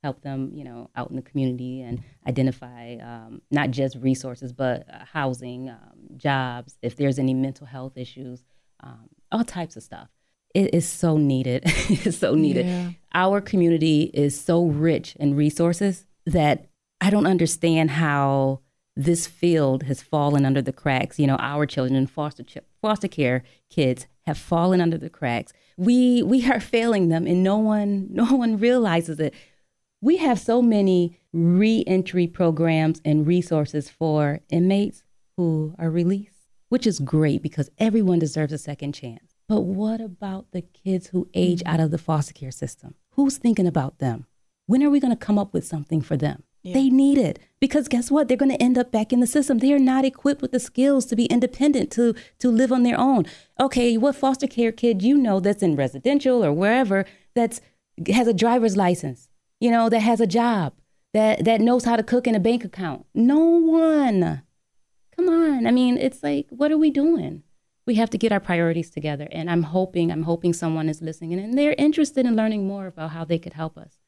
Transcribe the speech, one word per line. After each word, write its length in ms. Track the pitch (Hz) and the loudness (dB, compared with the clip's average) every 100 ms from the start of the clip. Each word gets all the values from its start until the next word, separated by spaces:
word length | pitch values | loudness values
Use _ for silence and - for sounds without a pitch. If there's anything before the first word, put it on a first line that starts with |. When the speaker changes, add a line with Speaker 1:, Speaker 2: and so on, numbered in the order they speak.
Speaker 1:
help 180 | 147 127 | -10 -10
them, 280 | 143 135 135 | -10 -10 -10
you 80 | 151 | -12
know, 260 | 131 117 120 | -18 -18 -16
out 160 | - 123 | -14 -12
in 60 | 131 | -12
the 60 | |
community 580 | 131 147 131 127 127 127 | -10 -4 -4 -4 -8 -12
and 200 | 123 120 - _ - | -10 -12 -12 _ -8
identify, 680 | 123 135 123 123 120 117 120 | -2 -2 -2 -12 -20 -18 -16
um, 440 | 117 117 113 113 _ | -16 -18 -18 -20 _
not 200 | 147 135 | -4 -2
just 260 | 127 135 131 | -2 -6 -4
resources, 560 | 131 131 135 123 131 | -2 -2 -6 -14 -16
but, 340 | 123 131 123 - | -6 -4 -4 -8
uh, 120 | - | -20
housing, 640 | 98 160 135 123 127 123 131 | -12 -6 -6 -6 -12 -14 -14
um, 280 | 117 107 - - 147 | -16 -20 -20 -20 -8
jobs, 640 | 147 135 127 123 123 _ | -4 -2 -4 -8 -14 _
if 140 | 123 120 | -10 -4
there's 220 | 143 131 | -2 0
any 160 | 131 | -2
mental 320 | 131 135 135 127 | 0 -4 -6 -16
health 300 | 131 131 131 | -16 -16 -14
issues, 480 | 127 - 131 123 _ _ _ _ | -18 -16 -18 -18 _ _ _ _
um, 280 | 131 117 110 _ _ | -20 -20 -20 _ _
all 120 | 220 | -4
types 320 | 233 180 170 - | -4 -6 -10 -12
of 60 | |
stuff. 260 | - - - _ _ _ _ | -20 -20 -20 _ _ _ _
It 200 | - 196 | 0 2
is 120 | 170 165 | 2 0
so 300 | - 175 156 | -2 0 2
needed. 460 | 143 131 127 123 | 2 0 0 -2
<laughs> 240 | - - - | 0 0 0
It's 300 | 196 - 170 | 0 0 -2
so 160 | - | 0
needed. 320 | 147 156 180 175 | 2 2 0 -2
Speaker 2:
Yeah. 240 | 180 175 170 _ | -4 -6 -10 _
Speaker 1:
Our 260 | 175 185 202 | -2 0 0
community 680 | 196 196 170 165 160 151 156 | -2 0 2 2 2 2 0
is 240 | - 143 139 | 0 -2 -2
so 260 | - 170 175 | 0 0 2
rich 500 | 147 160 156 - - | 0 0 -2 -6 -4
in 180 | 147 143 | -2 0
resources 680 | 151 151 170 170 202 180 _ _ - | 0 0 -2 0 -2 -4 _ _ -4
that 400 | 170 151 139 - _ _ _ | 0 2 0 -4 _ _ _
I 80 | 185 | 0
don't 160 | 202 190 | 2 2
understand 680 | 185 165 - 170 160 156 | 2 0 0 0 2 0
how 680 | 143 160 143 139 135 135 135 _ _ _ - | 0 0 0 0 0 0 -2 _ _ _ -6
this 300 | 139 170 - | -2 -2 -4
field 580 | - 175 165 139 131 | -2 0 2 2 0
has 180 | 135 135 | -4 -8
fallen 420 | - 151 143 143 | -4 -2 2 2
under 160 | 135 135 | 2 2
the 120 | 135 | -2
cracks. 460 | - - 131 - - | -4 -2 -2 -2 0
You 80 | 147 | 0
know, 100 | 135 | 0
our 280 | 131 147 | -2 -4
children, 420 | 147 - 127 135 131 | -4 -2 -2 0 -2
foster 360 | - 147 - | -4 -8 -10
ch-, 160 | 127 - _ _ | -18 -20 _ _
foster 260 | 214 214 196 | -4 -4 -4
care 340 | - 131 127 - _ _ | -2 -2 -2 -6 _ _
kids 360 | - 135 127 - _ - | -2 0 -2 -8 _ -8
have 100 | 151 | -8
fallen 440 | - 170 175 185 | -4 -2 2 2
under 180 | 175 165 | 0 -2
the 100 | - | -10
cracks. 440 | _ 135 117 - _ _ - | _ -6 -6 -8 _ _ -4
We, 440 | 185 247 247 240 | 0 2 4 2
we 280 | 214 262 240 | 2 0 2
are 100 | 247 | -2
failing 480 | - 233 233 214 175 | 0 -2 0 2 2
them 180 | 165 170 | 0 0
and 160 | 180 | 0
no 140 | 185 208 | 2 0
one, 500 | 220 214 208 202 190 | 0 0 -2 -4 -6
<laughs> 20 | |
no 140 | 190 233 | -2 0
one 220 | 262 233 220 | 2 0 0
realizes 640 | 233 247 220 170 165 151 | 2 2 2 0 -2 -4
it. 120 | 156 - - _ _ _ _ _ | -6 -6 -20 _ _ _ _ _
We 140 | 226 359 | 0 2
have 200 | 320 226 | 2 -2
so 220 | - 233 | 0 2
many 560 | 240 214 196 180 175 - _ | 4 4 4 2 0 -4 _
reentry 920 | 165 170 180 214 226 - 185 185 180 175 | 0 2 4 4 2 0 0 0 -2 -2
programs 760 | - 170 156 165 160 160 165 | 0 0 2 0 2 0 -2
and 220 | - 151 151 | 0 0 2
resources 640 | 180 175 160 147 151 143 | 0 0 -2 -2 -4 -8
for 520 | _ 165 151 147 151 _ | _ -2 0 0 -2 _
inmates 560 | 170 180 196 202 - _ _ _ - | 0 2 2 -2 -6 _ _ _ -4
who 380 | 175 156 156 165 | -2 -2 -4 -6
are 120 | 165 | -4
released, 580 | 165 175 196 202 _ _ _ _ | 0 0 -2 -6 _ _ _ _
which 180 | 247 240 | 0 0
is 120 | 185 | -2
great 400 | 135 156 156 143 | -2 0 2 0
because 280 | 151 - 139 _ | -4 -6 -8 _
everyone 400 | 220 220 196 175 | 0 2 2 2
deserves 340 | 156 156 147 | 0 -2 -4
a 60 | 147 | -6
second 340 | - 143 143 | -10 -10 -10
chance. 420 | 147 123 113 _ _ _ | -10 -12 -16 _ _ _
But 140 | 214 | -2
what 380 | 180 190 214 226 | -2 -4 -4 -6
about 520 | 226 175 202 190 - | -8 -12 -10 -10 -10
the 100 | 185 | -12
kids 460 | 170 _ 190 185 180 | -12 _ -4 -4 -2
who 200 | 185 - | -6 -4
age 260 | 180 180 175 | 0 0 0
Speaker 2:
Mm-hmm. 140 | 175 | -2
Speaker 1:
out 60 | 160 | 0
of 100 | 160 | 0
the 80 | 160 | -2
foster 340 | - 156 147 | -2 -2 -2
care 180 | - 131 | -8 -14
system? 420 | 131 135 - - - _ | -10 -12 -12 -20 -20 _
Who's 260 | - 277 269 | 0 0 2
thinking 280 | 240 220 180 | 0 2 2
about 320 | 156 135 - | 0 -4 -4
them? 280 | 131 113 - _ _ _ - | -4 -4 -10 _ _ _ 0
When 160 | 247 | 2
are 80 | 294 | 4
we 100 | 285 | 4
gonna 160 | 262 233 | 2 -2
come 220 | - 208 | 0 0
up 140 | 202 | 0
with 140 | 170 - | -4 -6
something 340 | 160 143 160 | -10 -4 -4
for 140 | - 151 | -2 -2
them? 280 | 143 143 - _ | -2 -4 -14 _
Speaker 2:
Yeah. 120 | 185 | -4
Speaker 1:
They 140 | 214 269 | 0 4
need 260 | 262 277 285 | 4 6 4
it 200 | 202 - _ _ | 2 -2 _ _
because 300 | 269 294 254 | 0 0 0
guess 220 | 240 240 | -2 0
what? 180 | 285 277 | 0 2
They're 80 | 254 | 2
gonna 180 | 269 | 2
end 240 | 262 247 247 | 2 2 2
up 140 | 240 | 0
back 200 | 226 220 | -2 0
in 80 | 247 | 2
the 60 | 240 | 2
system. 320 | 302 277 247 | 2 2 2
They 140 | 262 | 4
are 60 | 285 | 4
not 260 | 262 262 | 4 4
equipped 360 | 262 262 285 285 | 0 0 -2 -2
with 120 | 254 | -2
the 80 | 254 | -4
skills 440 | 247 - 269 277 - | -4 0 2 4 2
to 100 | 220 | 0
be 80 | 240 | 2
independent, 640 | 240 247 - 294 285 - | 2 0 0 2 2 0
to, 220 | - 240 226 - _ | 0 0 0 -8 _
to 100 | 254 | 2
live 200 | 226 262 | 4 2
on 140 | 254 | 4
their 140 | 240 240 | 2 2
own. 260 | 262 254 160 - _ - | 2 2 0 -6 _ -2
Okay, 380 | 269 254 240 226 | 0 2 2 4
what 180 | 262 | 2
foster 320 | 277 269 262 285 | 2 0 0 -4
care 240 | - 233 | 0 -2
kid 300 | 226 240 208 | 0 0 2
you 140 | 208 285 | 4 4
know 220 | 247 196 | 4 2
that's 220 | 190 208 | 0 2
in 120 | 180 | 0
residential 680 | 147 135 135 233 285 269 247 | 2 -2 -2 0 2 2 2
or 80 | 180 | 2
wherever 520 | 147 196 240 247 196 190 - _ | 2 2 2 2 0 -2 -10 _
that's, 260 | - 233 233 _ _ _ - 165 | -2 -2 -4 _ _ _ -12 -2
has 160 | 214 240 | 2 2
a 60 | |
driver's 420 | 196 226 247 226 196 | 2 2 2 2 2
license, 520 | 185 180 151 123 _ _ _ _ | 0 0 -4 -12 _ _ _ _
you 120 | 240 | 0
know, 180 | 233 226 | 2 2
that 120 | 226 | 2
has 200 | 220 226 | 2 2
a 60 | 226 | 2
job, 460 | 196 233 220 151 - _ _ _ | 2 0 0 -2 -6 _ _ _
that, 320 | 214 220 214 | 0 2 2
that 160 | - 226 | 2 2
knows 240 | 226 247 233 | 2 2 2
how 100 | 233 | -2
to 60 | |
cook 220 | 220 247 247 | 0 0 0
in 60 | 220 | 0
a 40 | |
bank 240 | 185 240 | 0 0
account? 400 | 226 - 175 135 - | -4 -10 -10 -10 -10
No 240 | - 233 294 | 0 2 4
one. 1040 | 330 339 320 320 320 311 269 202 165 151 - _ _ _ _ _ _ - | 4 4 4 4 4 2 2 2 0 -4 -12 _ _ _ _ _ _ -2
Come 120 | 359 | 2
on. 380 | 330 320 269 226 | 4 2 2 2
I 40 | |
mean, 240 | 247 254 247 | 4 4 2
it's 240 | 262 - | -2 -4
like, 240 | 294 285 294 | -4 -4 -6
what 200 | 240 294 | -2 0
are 80 | 311 | 2
we 120 | 311 | 2
doing? 520 | 285 294 330 156 156 _ _ _ _ - | 2 2 0 -2 -10 _ _ _ _ -2
We 80 | 220 | 0
have 140 | 226 | 0
to 80 | 208 | 0
get 140 | 220 | 0
our 60 | 202 | 0
priorities 500 | - 175 170 165 165 | -2 0 0 0 -6
together. 360 | - 151 147 147 | -8 -6 -6 -8
And 180 | 160 160 | -10 -2
I'm 120 | 170 | -2
hoping, 480 | 156 175 185 175 170 | 0 -2 -2 0 -2
I'm 100 | 160 | -2
hoping 280 | 160 170 175 | -2 -2 -2
someone 360 | 170 165 160 156 | -2 -2 -2 -4
is 100 | 156 | -6
listening 300 | 160 160 165 180 | -10 -12 -8 -8
and 160 | 208 254 | -4 0
they're 160 | 294 - | 0 2
interested 480 | 294 302 294 - 247 | 0 2 0 0 0
in 100 | 220 | 2
learning 300 | 220 214 196 | 0 -2 -4
more 200 | 196 190 | -6 -12
about 240 | 180 160 | -10 -10
how 140 | 160 | -10
they 140 | 160 165 | -4 -4
could 160 | 170 | -4
help 220 | 147 160 - | -10 -10 -10
us. 200 | 156 _ | -20 _